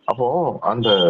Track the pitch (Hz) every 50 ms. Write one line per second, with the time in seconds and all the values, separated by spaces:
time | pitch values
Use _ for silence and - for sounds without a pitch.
0 | - - - 123 123 120 143 180 165 131 101 98 - 85 107 120 113 110 101 95
1 | 90 85